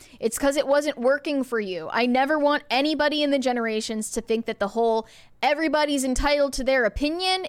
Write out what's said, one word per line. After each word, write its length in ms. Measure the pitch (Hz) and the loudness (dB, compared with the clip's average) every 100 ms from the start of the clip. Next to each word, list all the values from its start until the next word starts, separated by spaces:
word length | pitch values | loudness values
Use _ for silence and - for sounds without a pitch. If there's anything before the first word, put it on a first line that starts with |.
| - - | -20 -6
It's 160 | 220 - | -4 -2
'cause 160 | 277 285 | 0 0
it 100 | 269 | 2
wasn't 320 | 285 294 - | 2 2 0
working 460 | 240 285 - 285 | 0 0 0 -4
for 160 | 254 233 | -2 -4
you. 300 | 202 175 156 | -4 -6 -4
I 140 | - 247 | -2 2
never 340 | 254 277 311 | 2 2 2
want 240 | 285 294 - | 2 0 0
anybody 520 | 240 294 302 294 302 | 0 0 0 0 0
in 100 | 294 | 2
the 60 | 277 | 2
generations 760 | 254 240 226 220 226 220 214 | 0 0 -2 -2 -4 -6 -6
to 100 | - | -6
think 240 | - 226 226 | -2 -2 -2
that 140 | 214 | -4
the 100 | 196 | -4
whole 360 | 226 233 220 220 - - - | 0 0 0 -4 -12 -20 -2
'everybody's 640 | 254 294 320 302 294 285 262 | 0 2 2 2 2 0 0
entitled 480 | 254 302 294 285 | 0 2 2 0
to 100 | 262 | 0
their 220 | 254 269 220 | 0 2 0
opinion' 600 | - 294 339 370 370 | 0 -4 -2 -2 -2